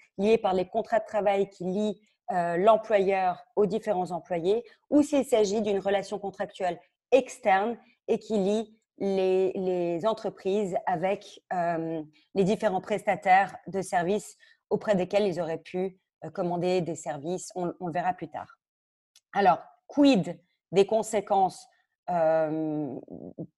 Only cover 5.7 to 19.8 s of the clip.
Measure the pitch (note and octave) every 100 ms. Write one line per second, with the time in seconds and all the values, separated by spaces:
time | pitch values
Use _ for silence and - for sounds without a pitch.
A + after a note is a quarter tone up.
5.7 | G3 G3 G3+ F#3+ G#3 G3 - F#3+ - F#3
6.7 | E3+ _ _ _ C4 B3+ - A3 F#3+ G#3+
7.7 | A#3 _ _ - G#3+ - G#3+ F#3+ G#3+ G#3+
8.7 | _ _ _ G3 F#3+ F#3 F#3 F#3+ - F#3
9.7 | F3+ E3+ E3+ G#3+ A3 G3+ - F#3+ G3+ G3
10.7 | - - F3 F#3 G3+ - - _ F#3 E3+
11.7 | E3 E3 D#3+ D3+ _ _ F#3+ F#3+ G#3+ G#3+
12.7 | F#3 - G3+ G#3 F3+ G3 F#3 F#3+ - -
13.7 | F#3+ F3 F#3+ E3+ G#3 - - _ _ _
14.7 | G#3 - G3 F3+ G3+ G#3 E3+ D#3+ E3 -
15.7 | F#3 F#3+ F#3 _ _ E3 D#3+ F3 F3 F3+
16.7 | F#3 E3 D#3 E3+ D3+ D3+ F3+ - F#3 F3
17.7 | - F3+ E3 F3 F3+ E3 - - _ _
18.7 | _ _ _ _ _ _ F#3+ F#3+ D#3+ -
19.7 | _